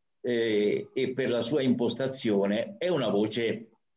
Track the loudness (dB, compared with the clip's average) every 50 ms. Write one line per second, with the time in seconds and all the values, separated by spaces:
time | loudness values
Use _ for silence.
0 | _ _ _ _ -4 -2 0 0 2 2 2 2 4 2 2 0 -2 -4 -4 -2
1 | -2 -2 0 -2 -2 0 0 0 0 0 0 2 2 2 2 2 2 0 0 -2
2 | -4 -4 -4 -2 -2 0 2 2 2 2 0 0 -2 -4 -6 -4 -2 -2 0 0
3 | 0 0 2 2 0 0 0 0 -2 -2 -2 -4 -8 -14 _ _ _ _ _